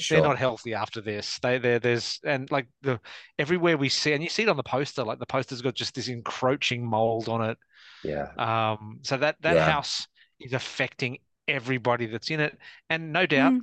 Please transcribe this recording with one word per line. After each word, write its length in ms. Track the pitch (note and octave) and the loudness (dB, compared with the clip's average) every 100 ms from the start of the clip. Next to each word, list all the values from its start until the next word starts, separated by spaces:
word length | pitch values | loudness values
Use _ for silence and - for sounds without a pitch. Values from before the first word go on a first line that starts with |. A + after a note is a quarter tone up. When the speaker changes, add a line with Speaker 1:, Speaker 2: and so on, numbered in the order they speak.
| - | 4
Speaker 1:
they're 120 | D#3 | 4
Speaker 2:
sure. 20 | |
Speaker 1:
not 140 | D3+ C3 | 4 2
healthy 360 | C3 A2 A#2+ G#2+ | 0 -2 -6 -4
after 260 | G#2+ A#2 | -4 -6
this. 380 | G#2 G#2 - - | -6 -6 -6 -2
They, 180 | B2 B2+ | 0 2
they're, 220 | A#2+ A#2+ | 4 4
there's, 400 | B2 A#2+ - - | 4 2 -2 -6
and, 260 | D3+ C3+ C3+ | -2 -4 0
like, 160 | C#3+ B2 _ | -2 -2 _
the, 180 | C#3 A#2 - - - - | -4 -4 -6 -20 -10 -4
everywhere 380 | D3 F3+ E3+ D#3 | 0 4 4 4
we 120 | C3+ | 2
see, 240 | - D3+ | 2 2
and 100 | D3 | 0
you 60 | E3 | 0
see 140 | - | 0
it 60 | A3 | 2
on 80 | D3 | 2
the 60 | |
poster, 400 | - B2+ C#3 - | 0 -2 -2 -2
like, 160 | A2 B2 | -4 -4
the 60 | B2 | -2
poster's 360 | C3+ B2+ B2 | -2 -2 -4
got 140 | B2+ - | -4 -2
just 200 | - C3+ | -6 -6
this 140 | A2 | -8
encroaching 800 | A#2+ A2 - B2+ C#3 - A#2+ A#2+ | -6 -8 0 2 2 0 -2 0
mold 420 | A2 A2+ A2+ A2+ | 2 2 2 -2
on 120 | A2+ A2 | 0 0
it. 60 | A#2+ _ _ - - | -4 _ _ -20 -10
Speaker 2:
Yeah. 280 | - D2 C#2+ - | -6 -4 -6 -4
Speaker 1:
Um, 600 | A#2 A2+ A2 G#2+ G#2+ A2 | 0 2 0 -2 -8 -12
so 140 | - C3+ | -4 0
that, 200 | D3+ - | 0 0
that 140 | D#3 E3+ | 2 4
Speaker 2:
Yeah. 160 | D#3 | 4
Speaker 1:
house 360 | D3+ - - - _ _ _ | 2 -2 -6 -8 _ _ _
is 140 | B2+ | -6
affecting 680 | B2 - - C3 - B2+ B2+ _ _ - | -4 -4 -4 -4 -2 -6 -6 _ _ -4
everybody 600 | C#3 A#2+ C3 A#2 A#2+ A2+ | -4 -2 0 2 0 0
that's 220 | A2+ - | -4 -4
in 80 | D#3 | -2
it. 180 | D3+ - - - _ | -2 -4 -20 -20 _
And 240 | D#3+ D#3+ | -4 -2
no 120 | D#3+ F#3 | 0 2
doubt, 280 | C#3+ C3+ | 4 4
Speaker 3:
Mm. 80 | B3+ | 2